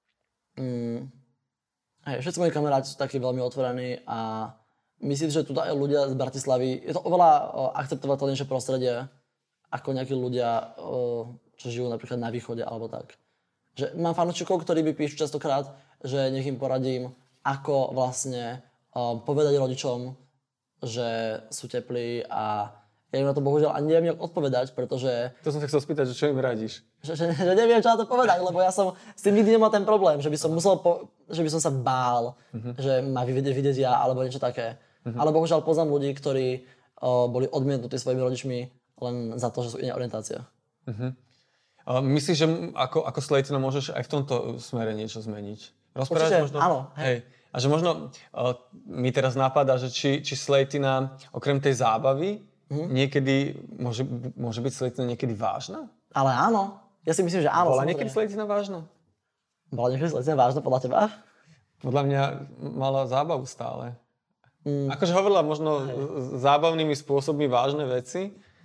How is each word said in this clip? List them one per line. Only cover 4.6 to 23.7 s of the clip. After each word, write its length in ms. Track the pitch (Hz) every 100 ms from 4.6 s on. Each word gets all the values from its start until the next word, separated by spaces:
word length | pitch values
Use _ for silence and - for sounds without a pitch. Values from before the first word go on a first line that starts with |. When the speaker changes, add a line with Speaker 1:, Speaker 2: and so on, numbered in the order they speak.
| _ _ _ _
Speaker 1:
myslím, 300 | 139 139 160
že 160 | 151 143
tu 80 |
aj 160 | 135 -
ľudia 400 | 147 143 143 139
z 40 |
Bratislavy, 680 | 131 131 135 139 127 131 131
je 100 | -
to 80 | 180
oveľa, 300 | - 175 170 147 -
o, 160 | - 131
akceptovateľnejšie 720 | - 139 139 139 139 139 135 139
prostredie 600 | 131 120 131 127 120 131 _ _ _ _ _ _
ako 260 | 143 -
nejakí 180 | 131 131
ľudia, 640 | 135 123 123 117 117 - -
o, 540 | 82 127 123 117 117 123 _
čo 140 | - 123
žijú 180 | 117 123
napríklad 320 | 117 123 123
na 100 | 117
východe 360 | 120 - 117
alebo 240 | - 113 113
tak. 260 | - - - _ _ _ _ _ -
Že 180 | 135
mám 180 | 170 170
fanúšikov, 460 | 165 170 170 175 185
ktorí 240 | 165 165
mi 80 | 156
píšu 240 | 151 151 147
častokrát, 540 | 151 147 156 135 143 - _ _
že 180 | 131 139 135
nech 160 | 135
im 140 | 135 127
poradím, 560 | 131 131 131 127 127 - _ _
ako 540 | 135 139 147 139 131
vlastne, 640 | 131 127 127 135 123 117 127 - _ _
o, 320 | 123 120 117
povedať 320 | 110 143 151
rodičom, 640 | 143 131 127 139 123 127 131 _ _ _ _ _ _
že 280 | 127 113 117 113 113 110 -
sú 180 | - 120
teplí 560 | 123 117 123 120 120
a 460 | - 104 107 107 104 - _ _ _
ja 80 | 135
im 80 |
na 80 | 139
to 80 | 139
bohužiaľ 320 | 139 147 147